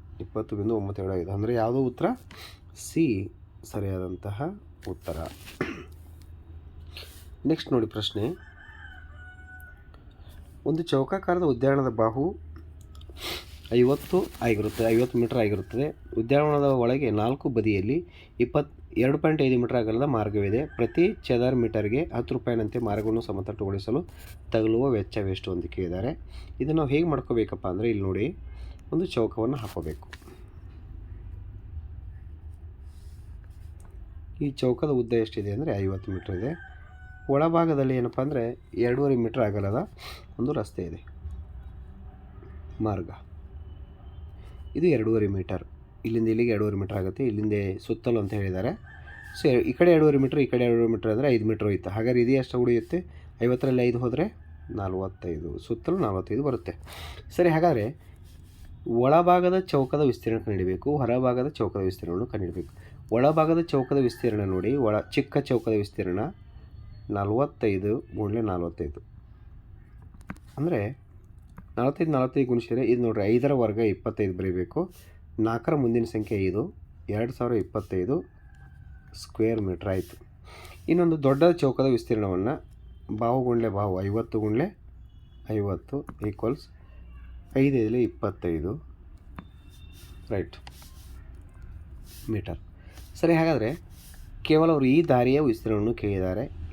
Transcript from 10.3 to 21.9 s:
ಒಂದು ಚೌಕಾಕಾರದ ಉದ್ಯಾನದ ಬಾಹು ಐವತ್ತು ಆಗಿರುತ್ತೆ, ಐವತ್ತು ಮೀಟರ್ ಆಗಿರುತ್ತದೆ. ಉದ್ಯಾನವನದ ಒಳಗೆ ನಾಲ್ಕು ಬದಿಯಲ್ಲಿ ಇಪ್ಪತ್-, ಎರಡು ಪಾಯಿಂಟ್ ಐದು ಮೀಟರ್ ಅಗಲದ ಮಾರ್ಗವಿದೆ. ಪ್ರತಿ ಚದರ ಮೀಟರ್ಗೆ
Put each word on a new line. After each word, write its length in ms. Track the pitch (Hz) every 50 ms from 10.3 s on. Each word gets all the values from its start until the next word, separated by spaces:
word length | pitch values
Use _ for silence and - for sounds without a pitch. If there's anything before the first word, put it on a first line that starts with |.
| - - - - - - -
ಒಂದು 160 | 139 156 165
ಚೌಕಾಕಾರದ 600 | 165 - 151 135 135 - 190 190 - 185 175 180
ಉದ್ಯಾನದ 460 | 180 143 123 117 135 139 139 139 131 127
ಬಾಹು 480 | 113 113 110 113 113 135 147 185 - - - - - - - - - - - - - - - - - - - - - - - - - - - -
ಐವತ್ತು 520 | 113 123 123 131 143 143 - - 180 185 - - - -
ಆಗಿರುತ್ತೆ, 420 | 120 117 107 101 104 104 - - 113
ಐವತ್ತು 340 | 113 113 117 127 127 - 120
ಮೀಟರ್ 200 | 117 110 123 123
ಆಗಿರುತ್ತದೆ. 580 | 110 101 104 95 92 - 113 120 143 151 - - - - - 113
ಉದ್ಯಾನವನದ 460 | 113 120 139 143 151 151 147 143 143
ಒಳಗೆ 460 | 139 131 127 117 117 131 139 139 110
ನಾಲ್ಕು 380 | 104 107 107 120 135 - - 147
ಬದಿಯಲ್ಲಿ 580 | 117 113 104 110 101 95 98 113 143 175 - - - - - - - -
ಇಪ್ಪತ್-, 600 | 123 - - 147 143 - - - - - - 110
ಎರಡು 180 | 123 135 151 151
ಪಾಯಿಂಟ್ 240 | - 156 156 151
ಐದು 180 | 139 127 131 120
ಮೀಟರ್ 160 | 123 117 131
ಅಗಲದ 260 | 120 107 110 110 120
ಮಾರ್ಗವಿದೆ. 640 | 143 147 127 110 104 104 104 104 101 98 107 127 151
ಪ್ರತಿ 480 | 147 - - 120 - - 165 175 214 - - -
ಚದರ 300 | - 123 117 123 131 131
ಮೀಟರ್ಗೆ 500 | 123 117 110 104 107 104 101